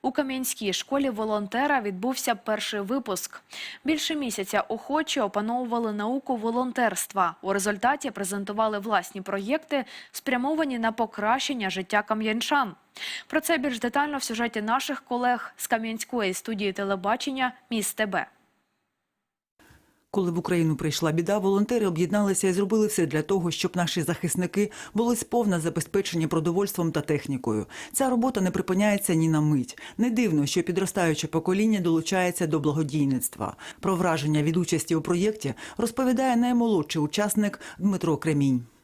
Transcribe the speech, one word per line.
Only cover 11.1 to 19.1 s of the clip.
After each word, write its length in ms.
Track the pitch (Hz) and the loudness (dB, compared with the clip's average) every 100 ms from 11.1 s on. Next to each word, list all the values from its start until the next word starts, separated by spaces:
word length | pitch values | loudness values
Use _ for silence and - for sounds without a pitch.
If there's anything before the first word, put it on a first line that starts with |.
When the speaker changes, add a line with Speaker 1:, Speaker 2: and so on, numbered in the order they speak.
| - 208 254 - 262 196 | 0 0 0 0 -2 -2
Speaker 1:
життя 320 | 185 185 208 | -4 0 0
кам'янчан. 720 | 208 214 220 220 - 294 233 - _ - - - - | 0 -2 0 -2 0 0 0 -6 _ -12 -10 -10 -2
Про 140 | 311 | -2
це 180 | 302 330 | 0 0
більш 200 | 285 240 | 0 -2
детально 400 | 240 277 294 285 | -2 0 0 -2
в 40 | |
сюжеті 400 | - 226 240 220 | -4 -2 -2 -2
наших 380 | 214 247 - 262 | 0 -2 -2 -6
колег 520 | _ 240 247 247 - - | _ 0 0 0 -4 -10
з 100 | - | -2
Кам'янської 680 | 226 220 220 - 247 196 | 0 0 -6 -4 -2 0
студії 380 | 185 - 214 202 | -2 -4 -2 -2
телебачення 800 | 185 196 196 190 247 - 262 254 247 _ | -2 -2 0 0 -2 -2 -2 -2 -4 _
«Міст 260 | 226 202 - | -2 -2 -2
Т 100 | 214 | -2
Б». 200 | 185 - _ _ _ _ _ _ _ _ | 0 -4 _ _ _ _ _ _ _ _